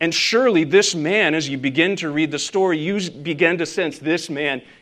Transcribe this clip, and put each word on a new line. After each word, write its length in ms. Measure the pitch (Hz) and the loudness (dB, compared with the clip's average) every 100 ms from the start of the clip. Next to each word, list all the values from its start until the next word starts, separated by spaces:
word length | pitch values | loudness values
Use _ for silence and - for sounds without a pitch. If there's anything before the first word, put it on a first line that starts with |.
And 120 | 170 | -2
surely 500 | - - 226 254 185 | 0 0 4 4 4
this 300 | 156 185 202 | 4 4 4
man, 400 | 175 151 208 175 | 0 0 2 2
as 140 | 156 139 | 0 -2
you 80 | 139 | -4
begin 400 | 135 131 175 196 | -4 0 0 0
to 140 | 165 | -4
read 200 | 147 156 | -2 -2
the 80 | 143 | -2
story, 400 | - 196 190 160 | -4 0 2 0
you 320 | 156 202 180 | -2 -4 -4
begin 460 | 143 147 147 170 175 | -8 -6 0 2 2
to 80 | 165 | -2
sense 320 | - 165 139 | -2 -4 -4
this 300 | 143 170 - | -2 -2 -2
man, 320 | 143 147 131 - - | -4 -4 -4 -8 -20